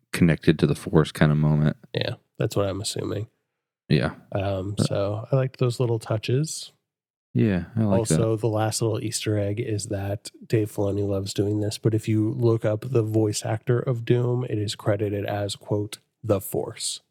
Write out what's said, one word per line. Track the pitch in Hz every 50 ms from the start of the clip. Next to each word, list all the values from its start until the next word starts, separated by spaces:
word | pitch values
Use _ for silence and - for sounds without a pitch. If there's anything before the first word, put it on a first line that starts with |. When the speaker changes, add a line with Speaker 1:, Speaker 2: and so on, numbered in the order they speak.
| _ _ -
Speaker 1:
connected | - 90 85 78 - - - 82 76
to | -
the | 73 73
Force | - - - - 82 76 -
kind | - - 82 78 76
of | 76
moment. | 76 76 76 76 76 78 - _ _ - -
Speaker 2:
Yeah, | - - - - - _ _ _ -
that's | - 113 -
what | 110 101 98
I'm | 92 95
assuming. | 101 - - - - - 101 - 110 - _ _ _ _ _ _ _ _ _ _ _ -
Speaker 1:
Yeah. | 76 71 62 78 - - - - -
Speaker 2:
Um, | 104 95 101 98 95 92 98 101 -
Speaker 1:
Uh, | 107
Speaker 2:
so | - - 101 101 98 104 104 113 - -
I |
liked | 135 131 131 - -
those | 131 123 117 -
little | 127 117 117 110
touches. | - - 117 110 - - 127 131 151 160 - - - - _ _ _ _ _ _ _ _ _ _ _ _ -
Speaker 1:
Yeah, | 123 120 110 98 87 87 - -
I | 110 110
like | 107 98 104 113 -
that. | 82 80
Speaker 2:
Also, | 113 113 113
the | 107 110
last | 117 107 107 110 110 107 - 117
little | 113 104 107 -
Easter | 104 110 - - 113 104 104
egg | 101 101 104 101
is | 117 110 107 101 98
that | 104 101 98 101 101 101 104 - - - - 240
Dave | - - 113 107 98
Filoni | - - 104 98 98 101 101 101
loves | 98 98 95 101 -
doing | - 104 101 104 107
this, | 104 107 - -
but | - 117 110
if | 107 -
you | - 110 107 107 110
look | 123 127 123 117 113 113 -
up | 110 107 104 - 127
the | 131 120 110
voice | 107 107 110 110 104 101 - -
actor | 113 110 107 - - 123 120
of | - - 127 117 117
Doom, | - 123 123 123 123 123 120 127
it | 123 - 107
is | 104 104 -
credited | - - - 104 101 107 101 101 101 101
as, | 110 104 101 104 101 -
quote, | - - - 110 104 104 104 - - _ _ _ _ -
"The | 104 101 98 -
Force." | - - - 73 - - - - - - - _ _